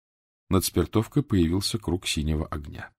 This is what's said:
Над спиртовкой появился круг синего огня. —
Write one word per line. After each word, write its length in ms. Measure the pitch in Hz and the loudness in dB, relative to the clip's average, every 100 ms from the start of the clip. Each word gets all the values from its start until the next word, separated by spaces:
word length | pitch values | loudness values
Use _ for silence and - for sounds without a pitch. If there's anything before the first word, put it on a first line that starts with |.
| _ _ _ _ - | _ _ _ _ 0
Над 160 | 95 - | 0 2
спиртовкой 580 | - 85 107 113 147 | 0 0 0 0 0
появился 540 | - 98 82 92 - 117 | 2 4 4 2 -2 -4
круг 280 | - 87 - | -2 -2 -2
синего 380 | - 76 78 78 | -2 0 0 -2
огня. — 460 | 76 73 - - | -8 -10 -14 -16